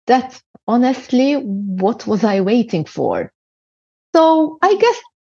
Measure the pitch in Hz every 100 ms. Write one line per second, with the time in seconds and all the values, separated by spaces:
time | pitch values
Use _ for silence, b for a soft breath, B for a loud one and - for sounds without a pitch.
0 | - 254 247 - _ _ - 233 254 262
1 | - 247 269 285 208 196 202 185 190 240
2 | - 208 214 196 190 240 233 175 151 -
3 | 131 87 85 _ _ _ _ _ _ _
4 | _ 330 320 320 311 311 370 403 466 453
5 | - _